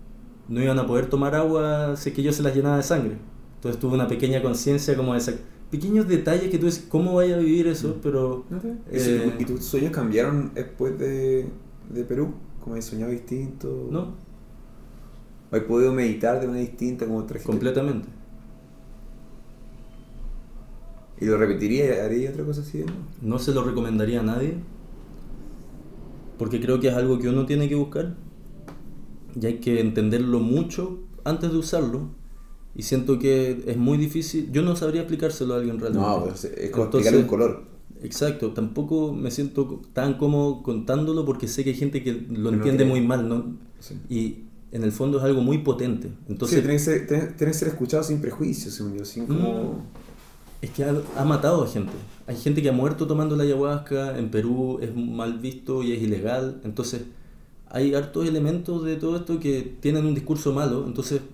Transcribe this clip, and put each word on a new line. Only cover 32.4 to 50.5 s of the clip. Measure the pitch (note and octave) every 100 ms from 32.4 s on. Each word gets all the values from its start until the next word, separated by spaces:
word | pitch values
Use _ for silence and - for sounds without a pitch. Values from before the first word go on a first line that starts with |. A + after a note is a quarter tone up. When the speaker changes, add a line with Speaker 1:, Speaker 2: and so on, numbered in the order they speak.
| - - -
Speaker 1:
y | -
siento | G#2+ C3 B2+ B2+
que | C3+ C3 B2+ B2 -
es | A#2+
muy | B2 D3
difícil. | D3+ D#3+ D#3+ D#3+ -
Yo | C3+
no | F3 E3+
sabría | D#3 D#3+
explicárselo | E3 D#3 D#3 D3+ B2+
a | B2
alguien | A#2+ A2+
realmente. | A#2 G#2 G#2
Speaker 2:
No, | F#2+
pero | F2+
es, | F#2+
es | - - -
como | A2+ G#2+
Speaker 1:
Entonces, | C3 A2
Speaker 2:
explicarle | B2+
un | C3+
color. | G#2 A#2 - - - - -
Speaker 1:
exacto, | - - D3 D3 A2+
tampoco | A2+ A2 C#3+ D3 D#3+ D#3
me | C#3+ C3
siento | A2+ C#3+ C#3 C3
co-, | - -
tan | - C#3 C3+
cómodo | D3 D3 C#3+ C3
contándolo | - A2+ A2+ C#3 D#3 D#3+ D3
porque | C3 A2+
sé | -
que | C3+
hay | C3
gente | C#3 C#3
que | B2
lo | A#2 -
Speaker 2:
Que | A2+
no | A2+
Speaker 1:
entiende | G#2+ A#2+ C3
Speaker 2:
cree. | C3 B2+
Speaker 1:
muy | A#2+
mal, | B2+ A2+
¿no? | A#2 - - - -
Speaker 2:
Sí. | - G2 -
Speaker 1:
Y | A#2+ A2+ - - - -
en | A#2
el | A2
fondo | G#2+ C3+ C#3
es |
algo | C3+ C3+
muy | B2 D3+
potente. | D3 B2 B2 A2 - - -
Entonces, | G#2 B2 D#3+
Speaker 2:
Sí, |
tiene | C#3 D3
que |
ser, | D3+ D#3 -
tiene, | D3 D#3+
tiene | - C#3+
que | -
ser | D#3+
escuchado | - B2 D#3
sin | D3 D3+
prejuicios, | D3 - D3+ C#3 -
según | G2+ G#2 G2+
yo, |
sin | G2+ A#2 A#2+
como | D#3+ - - -
Speaker 1:
Mm. | - - - - - - - -